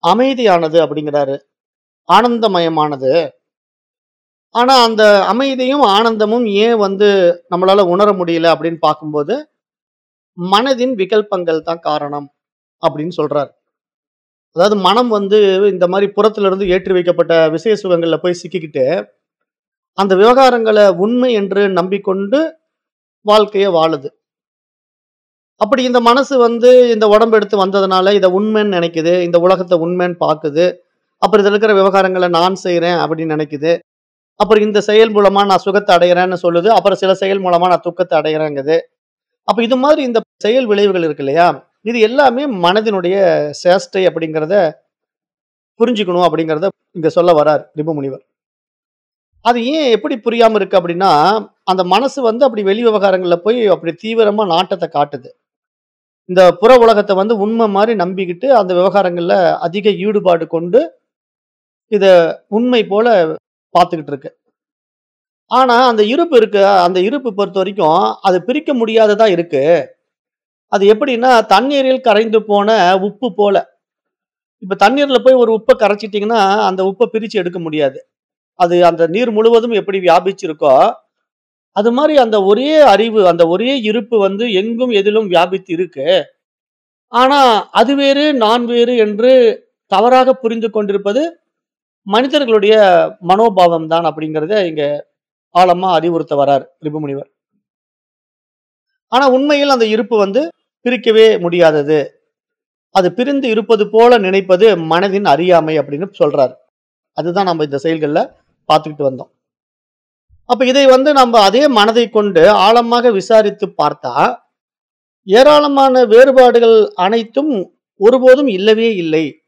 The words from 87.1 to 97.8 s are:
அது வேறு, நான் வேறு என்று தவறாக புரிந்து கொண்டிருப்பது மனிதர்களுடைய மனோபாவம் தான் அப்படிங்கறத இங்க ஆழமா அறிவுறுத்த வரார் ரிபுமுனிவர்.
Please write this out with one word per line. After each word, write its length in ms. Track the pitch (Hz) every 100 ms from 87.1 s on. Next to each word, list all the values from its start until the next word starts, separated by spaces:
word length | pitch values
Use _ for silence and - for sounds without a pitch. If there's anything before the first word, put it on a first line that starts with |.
| 233 262 285 254 214 -
அது 260 | 185 220 277
வேறு, 380 | 277 277 302
நான் 320 | 277 214 240 233
வேறு 300 | 240 233 247
என்று 680 | 214 208 247 262 233 202 _ _ _
தவறாக 480 | 196 233 254 254
புரிந்து 360 | 262 233 226 220
கொண்டிருப்பது 680 | 214 208 196 196 226 330 330 _ _ _ _ _ _
மனிதர்களுடைய 720 | 202 208 262 294 262 220 202 214 196 175 160 -
மனோபாவம் 680 | 170 190 226 190 175 165 160
தான் 160 | 165
அப்படிங்கறத 600 | 170 151 156 156 156 214
இங்க 460 | 180 156 147 147 - _ _ _ _ 175
ஆழமா 340 | 185 175 185
அறிவுறுத்த 440 | 165 165 165 151 143
வரார் 300 | 139 139 - _
ரிபுமுனிவர். 520 | 151 151 147 139 - _ _ _ _ _